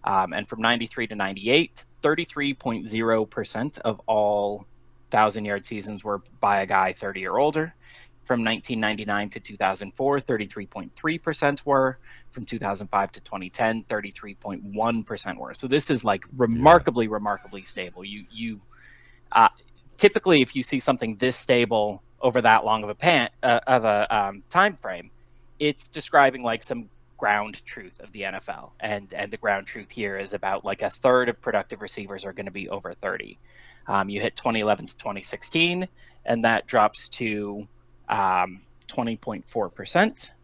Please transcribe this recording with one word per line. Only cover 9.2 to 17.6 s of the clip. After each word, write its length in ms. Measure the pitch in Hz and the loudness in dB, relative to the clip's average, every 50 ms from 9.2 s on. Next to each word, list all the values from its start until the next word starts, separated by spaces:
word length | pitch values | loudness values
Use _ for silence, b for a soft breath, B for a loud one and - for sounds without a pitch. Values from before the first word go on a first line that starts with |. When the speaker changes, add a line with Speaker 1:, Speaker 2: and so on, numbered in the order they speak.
| 104 101 | -4 -6
Speaker 1:
to 100 | - 110 | -10 -14
two 160 | - - 104 | -14 -16 -4
thousand 360 | 98 101 95 98 - 104 101 - | -2 0 0 0 -2 -8 -12 -8
four, 260 | - 131 139 139 139 | -4 -2 0 0 0
thirty-three 460 | - - 127 107 104 98 - 107 98 | 0 -2 -2 -2 -4 -8 -10 -14 -14
point 240 | - - 101 - - _ | -12 -12 -12 -14 -14 _
three 220 | - - 160 165 165 | -6 -4 -4 -4 -4
percent 460 | - 165 151 - - 143 143 - - | -6 -6 -4 0 0 0 0 0 0
were. 340 | 147 139 135 131 131 127 - B B B B B B | 2 2 4 4 2 -2 -6 B B B B B B
From 140 | - 123 113 | -14 -14 -10
two 140 | - 120 110 | -8 -8 -6
thousand 300 | - 98 98 95 104 - | -4 -6 -6 -6 -6 -2
five 220 | - 101 98 95 | -2 -2 -2 -2
to 80 | - - | -6 -18
twenty 300 | - - - 95 92 92 | -16 -12 -12 -10 -10 -12
ten, 340 | - - 117 113 113 113 107 | -4 -2 0 0 0 -2 -6
thirty-three 500 | - 113 107 104 101 98 - - 101 101 | -6 -6 -6 -6 -8 -14 -14 -18 -18 -18
point 280 | - - 104 98 - | -12 -10 -10 -10 -10
one 400 | 98 101 98 107 110 117 117 113 | -10 -10 -4 0 0 0 0 -2
percent 360 | 104 - 113 98 - 101 85 - | -4 -6 -10 -8 -6 -8 -8 -8
were. 160 | 65 64 - | -10 -12 -10
So 120 | - - | -10 -2
this 240 | 127 135 151 139 - | 0 2 2 2 2
is, 140 | 147 120 - | 0 0 2
like, 200 | 110 98 98 - - 135 | 0 0 0 -2 -12 0
remarkably, 680 | 131 123 113 117 117 127 151 175 170 - - 113 120 117 | 2 2 2 4 6 10 10 10 10 8 4 0 0 0
Speaker 2:
Yeah. 60 | 107 | 0
Speaker 1:
remarkably 500 | 107 104 104 104 101 98 - - 101 98 | -2 -4 -2 -2 -4 -4 -6 -16 -16 -16